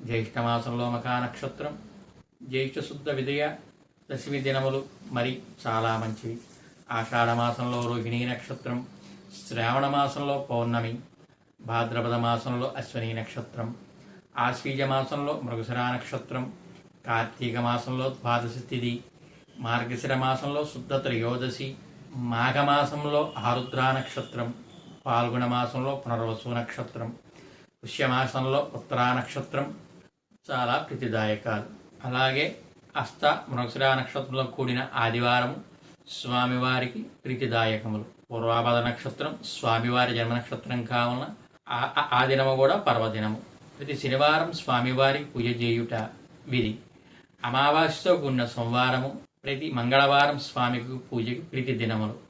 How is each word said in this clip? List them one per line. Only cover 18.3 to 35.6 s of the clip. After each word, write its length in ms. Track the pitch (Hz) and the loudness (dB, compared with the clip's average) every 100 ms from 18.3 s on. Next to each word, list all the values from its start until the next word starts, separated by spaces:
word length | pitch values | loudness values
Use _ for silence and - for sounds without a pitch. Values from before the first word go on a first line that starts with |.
| 120 117 120 | 0 0 -6
తిథి, 400 | - 127 120 120 - - - - - - | -6 -2 -2 -4 -8 -20 -20 -20 -20 -8
మార్గశిర 560 | 117 120 120 120 131 131 | -2 -2 -2 -4 -2 2
మాసంలో 500 | 131 131 143 147 151 | 2 0 0 -2 -2
శుద్ధ 280 | 131 - | -6 -2
త్రయోదశి, 840 | 139 135 113 117 123 123 120 135 - - - - 131 | -2 0 0 0 -2 -4 -4 -8 -10 -16 -20 -14 -6
మాఘ 420 | 120 117 127 139 | -2 2 2 4
మాసంలో 760 | 143 143 143 147 147 147 151 120 | 6 6 4 0 2 2 2 0
ఆరుద్ర 440 | 120 120 127 131 | 0 0 0 0
నక్షత్రం, 720 | 131 131 127 - - 123 120 - - - - - 135 | 2 2 -2 -6 -6 -4 -6 -6 -12 -20 -20 -10 0
పాల్గొన 400 | 117 120 120 123 | 2 2 2 0
మాసంలో 500 | 123 120 131 135 139 | 2 0 0 -2 -2
పునర్వసు 540 | 123 117 117 110 123 | -2 -2 0 -2 -4
నక్షత్రం, 640 | 120 117 - 120 117 117 123 - - - - - _ | -4 -4 -6 -8 -8 -8 -10 -16 -20 -20 -20 -20 _
పుష్యమాసంలో 880 | 113 - 131 127 127 135 131 139 - 120 | -10 0 2 2 2 0 2 2 0 -4
ఉత్తరా 380 | - 123 123 | -4 2 4
నక్షత్రం 600 | 127 120 139 - 135 143 - - - - _ _ _ - | 2 -2 -6 -6 -4 -4 -6 -16 -20 -20 _ _ _ -6
చాలా 220 | 131 120 | -2 2
ప్రీతిదాయకాలు. 880 | 143 - 127 123 110 107 104 117 107 110 - - - 127 | 0 0 -4 -2 0 2 0 -2 -4 -4 -14 -20 -12 -4
అలాగే 480 | 127 131 135 165 - - - - 147 | 2 2 2 0 -4 -16 -20 -10 -6
అస్త 460 | - - 147 - - | -6 2 2 2 0
మృగశిర 440 | 123 120 131 135 | -4 -4 2 4
నక్షత్రంలో 500 | 131 127 139 127 131 | 4 0 -4 -4 -2
కూడిన 440 | 131 - 127 123 127 | -2 -2 -2 -2 -2
ఆదివారం 600 | 131 117 120 120 123 123 - | 0 2 2 4 4 2 -4